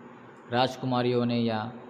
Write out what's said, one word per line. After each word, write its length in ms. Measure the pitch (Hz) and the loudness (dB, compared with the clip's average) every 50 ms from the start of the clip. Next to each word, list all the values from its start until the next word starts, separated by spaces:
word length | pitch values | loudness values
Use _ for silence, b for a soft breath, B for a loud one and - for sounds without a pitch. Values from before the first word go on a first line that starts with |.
| - - - - - - - - - - | -18 -18 -18 -18 -20 -20 -20 -16 -8 0
राजकुमारियों 760 | 120 123 131 127 - - - 131 127 123 123 123 123 120 120 | 2 4 4 2 2 -2 -2 0 2 2 4 4 4 4 2
ने 120 | 120 120 120 | 2 2 2
या 340 | 117 117 110 107 107 117 - - - | 2 2 0 0 -2 -4 -8 -12 -14